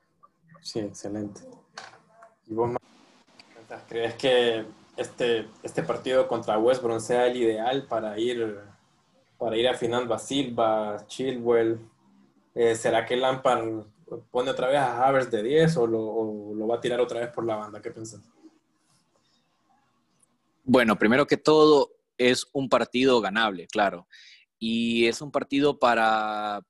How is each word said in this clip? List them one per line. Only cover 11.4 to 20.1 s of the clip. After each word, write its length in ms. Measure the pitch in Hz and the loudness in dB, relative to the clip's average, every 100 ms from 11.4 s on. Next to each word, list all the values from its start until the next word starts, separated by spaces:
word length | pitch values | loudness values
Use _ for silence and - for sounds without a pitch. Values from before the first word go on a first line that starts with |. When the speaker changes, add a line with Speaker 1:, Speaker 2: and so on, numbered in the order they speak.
| 117 117 113 113 - _ _ _ _ _ _ 120 | 2 2 2 -2 -8 _ _ _ _ _ _ 0
Speaker 1:
Eh, 200 | 117 113 | 0 2
¿será 300 | 123 113 113 | 0 0 0
que 100 | 123 | 0
Lampard 680 | 131 131 131 117 113 110 104 _ - 120 - | 0 0 0 0 -2 -8 -12 _ -18 -18 -6
pone 180 | 127 131 | -4 -2
otra 180 | 127 127 | -2 0
vez 120 | 143 | 2
a 280 | 131 120 135 | 0 2 2
Havertz 220 | 135 120 | 2 2
de 120 | 107 | -2
diez 340 | 110 156 160 160 | 2 4 4 4
o 80 | 117 | 2
lo, 140 | 113 | 0
o 500 | 110 110 110 107 104 107 | -2 -4 -4 -6 -8 -6
lo 120 | 110 | -2
va 80 | 120 | -2
a 40 | |
tirar 180 | 120 120 | -2 -2
otra 220 | 120 117 | -2 -4
vez 80 | 120 | -6
por 160 | - 113 | -6 -4
la 100 | 107 | -6
banda? 260 | 107 104 | -8 -12
¿Qué 100 | 113 | -14
pensás? 280 | - 110 107 - _ - _ _ _ _ _ _ _ _ _ _ _ _ _ _ _ _ | -14 -16 -18 -20 _ -20 _ _ _ _ _ _ _ _ _ _ _ _ _ _ _ _